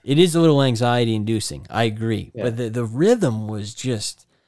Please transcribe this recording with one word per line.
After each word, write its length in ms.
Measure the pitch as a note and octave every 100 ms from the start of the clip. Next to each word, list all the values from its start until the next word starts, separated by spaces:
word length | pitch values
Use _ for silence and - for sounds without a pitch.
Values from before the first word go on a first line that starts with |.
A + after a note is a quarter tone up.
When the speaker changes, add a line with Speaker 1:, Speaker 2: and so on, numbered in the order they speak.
Speaker 1:
it 160 | - C#3+
is 160 | F3+ D#3+
a 40 |
little 220 | E3 C#3+
anxiety 540 | C3+ A2+ A#2+ B2 A#2 A2
inducing. 500 | G#2 A2+ - C#2 F#2+
I 160 | G#2 A#2
agree. 460 | G#2+ A2+ G#2+ - A#2
Speaker 2:
Yeah. 80 |
Speaker 1:
But 140 | A2 A2+
the, 120 | A#2+
the 160 | A#2 A#2
rhythm 640 | A#2 F#3 A#3+ E3 A2 G#2+
was 260 | G#2+ G#2
just, 540 | - B2+ A2+ - - _ _